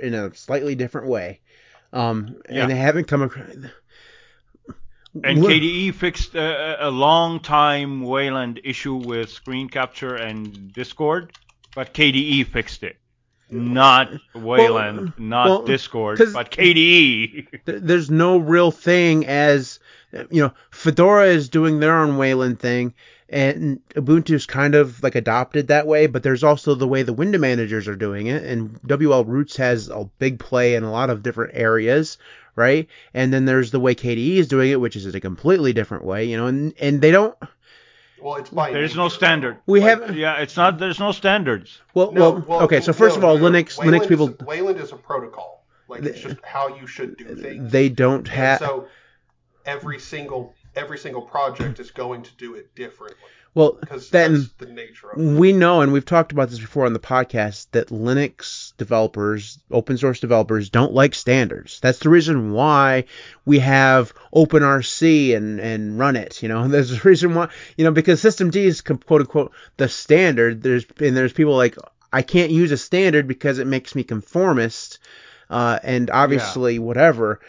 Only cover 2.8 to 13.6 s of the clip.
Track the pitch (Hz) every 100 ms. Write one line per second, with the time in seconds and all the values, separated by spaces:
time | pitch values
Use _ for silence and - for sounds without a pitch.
2.8 | 135 156 160 143 135 135 - - 131 -
3.8 | _ _ _ _ _ _ _ _ - -
4.8 | - - _ 160 135 151 175 160 160 175
5.8 | 190 - 180 - - 170 156 147 156 156
6.8 | 147 127 139 165 165 165 165 147 147 143
7.8 | 143 139 123 135 139 135 123 117 135 123
8.8 | 139 131 120 117 113 - - 131 131 139
9.8 | 127 - 131 123 113 110 107 101 98 110
10.8 | 123 - 151 170 175 - _ _ _ -
11.8 | 127 - 151 135 151 139 123 120 110 -
12.8 | 95 - _ _ _ _ _ 117